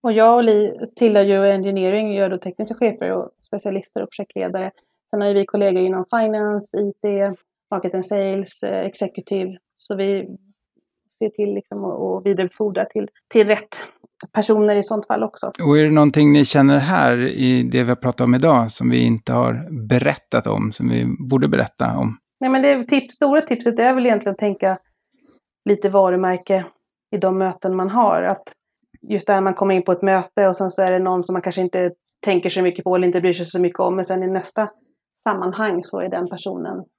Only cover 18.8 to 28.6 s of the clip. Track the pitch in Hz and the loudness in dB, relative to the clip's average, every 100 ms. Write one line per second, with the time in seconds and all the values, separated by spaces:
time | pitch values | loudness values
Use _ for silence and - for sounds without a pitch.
18.8 | 123 123 120 113 - 120 123 120 165 147 | 0 2 2 0 -2 0 0 -2 -8 -10
19.8 | 107 123 135 139 _ 120 107 107 107 - | 0 2 2 -4 _ -4 -2 -2 -4 -2
20.8 | 123 120 60 - 131 135 71 127 110 - | -2 0 -2 -4 -2 0 2 0 -2 -4
21.8 | 123 120 117 110 _ _ 262 262 277 269 | -4 -2 -4 -6 _ _ 0 2 2 0
22.8 | 240 277 262 - 285 294 311 - 240 233 | 0 -2 -2 -2 2 2 0 -2 -2 2
23.8 | 240 262 247 208 208 196 214 190 190 185 | 2 2 2 0 -2 -2 -4 0 -2 -2
24.8 | _ _ _ _ _ _ _ _ 202 202 | _ _ _ _ _ _ _ _ -2 0
25.8 | 202 196 190 180 185 180 - 190 170 _ | 2 4 4 2 0 -2 -2 -2 -2 _
26.8 | _ _ _ 208 185 190 190 185 190 185 | _ _ _ -2 0 0 -2 -4 -4 -2
27.8 | 190 226 214 165 180 190 - _ | -2 2 2 2 0 -4 -8 _